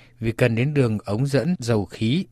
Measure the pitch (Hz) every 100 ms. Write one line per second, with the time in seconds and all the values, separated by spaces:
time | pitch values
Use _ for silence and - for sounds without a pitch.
0 | - - 113 - 123 113 139 147 120 104
1 | - 107 139 135 147 180 117 110 92 -
2 | 113 165 -